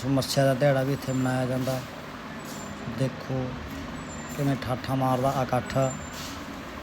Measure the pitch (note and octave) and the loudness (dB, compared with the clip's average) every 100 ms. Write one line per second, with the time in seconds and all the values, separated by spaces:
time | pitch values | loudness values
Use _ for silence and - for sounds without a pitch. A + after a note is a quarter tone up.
0 | B2+ C3+ A#2+ - C#3 B2+ D3 C3 C3 C#3 | 2 2 2 4 6 6 6 6 2 0
1 | - C3 B2+ B2+ B2+ B2+ B2+ C3 - - | 0 0 2 2 0 0 0 -2 -4 -10
2 | - - - - - - - - - A2+ | -10 -10 -10 -10 -10 -10 -8 -8 -6 0
3 | C3 - - C3 B2+ B2+ - - - - | 0 -2 -4 -2 -2 -4 -8 -8 -8 -8
4 | - - - - C#3 C3 A2+ B2+ - C3+ | -8 -8 -8 0 2 2 0 -2 0 2
5 | C3 B2+ C3 C#3 B2 B2 - C3 C3+ - | 4 4 4 2 2 2 2 2 2 0
6 | - - - - - - - - | -8 -8 -8 -8 -10 -10 -10 -10